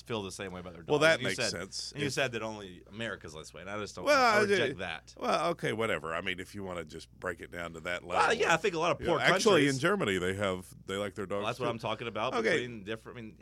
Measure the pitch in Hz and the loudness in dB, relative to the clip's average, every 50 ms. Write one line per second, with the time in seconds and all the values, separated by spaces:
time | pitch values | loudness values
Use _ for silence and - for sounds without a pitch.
0 | - - 120 110 98 95 90 - 104 95 90 90 87 90 85 85 82 - 147 143 | -8 -4 -4 -4 -4 -4 -6 -6 -8 -8 -8 -8 -10 -10 -12 -14 -2 0 4 6
1 | 151 160 165 143 - - 98 - 120 104 - 85 92 95 - - - - - 143 | 6 6 6 4 2 -2 0 0 0 -2 -2 -4 -6 -6 -8 -8 -10 -8 -6 -4
2 | 147 143 123 147 139 131 117 113 110 113 110 107 101 92 90 85 - - 95 107 | -4 -2 0 0 -2 0 -2 -4 -4 -6 -6 -8 -12 -14 -14 -16 -18 -18 -10 -8
3 | 117 110 95 90 - 85 76 78 76 - - 76 85 95 101 107 104 95 - - | -6 -6 -6 -8 -10 -12 -12 -12 -14 -14 -14 -14 -10 -8 -6 -6 -6 -8 -8 -4
4 | - 269 294 269 254 233 214 208 214 202 202 185 117 123 147 - 95 87 80 - | 2 4 6 6 6 6 6 6 4 4 4 4 2 0 0 -4 -6 -6 -6 -8
5 | - - - - - 247 - 170 151 170 170 - - 143 117 107 113 110 95 80 | -10 -16 -12 -6 -2 0 2 2 2 0 0 0 -2 -2 0 0 0 0 0 0
6 | 71 82 82 82 92 98 92 87 90 87 - 101 98 92 90 87 82 76 80 82 | -2 -2 -4 -2 -2 -2 -4 -4 -6 -10 -10 -10 -8 -6 -6 -6 -8 -8 -10 -14
7 | - - - - - 92 87 85 90 - - 87 85 85 82 80 78 90 87 87 | -14 -14 -16 -6 -4 -4 -4 -4 -10 -12 -8 -8 -8 -8 -8 -8 -6 -4 -4 -4
8 | - 85 87 - - - - 233 - - 170 160 - 214 170 160 165 175 147 - | -4 -2 0 2 2 2 2 2 4 2 2 2 2 0 0 0 0 0 0 0
9 | - - 165 147 120 143 165 196 190 220 196 160 143 143 139 131 127 170 208 202 | 2 0 2 4 4 4 4 6 6 6 8 8 6 6 4 2 2 2 2 4
10 | 160 107 98 90 85 92 95 98 104 98 92 90 92 - - - - - 95 98 | 2 2 2 2 2 0 0 0 0 0 0 -2 -4 -10 -16 -18 -8 -6 -4 -2
11 | 104 101 92 - 101 90 101 101 104 110 123 - 127 120 117 117 - 110 110 - | -2 -4 -4 -6 -6 -4 -4 -2 -2 -4 -4 -2 -2 -2 -2 -2 -2 -4 -4 -4
12 | - 117 104 107 110 131 - 247 220 220 180 135 123 123 120 110 95 98 113 110 | -4 -6 -2 -2 -2 0 0 0 2 2 2 2 0 -2 -8 -10 -6 -8 -8 -8
13 | - - 87 120 113 110 92 - | -8 -14 -14 -12 -14 -14 -12 -4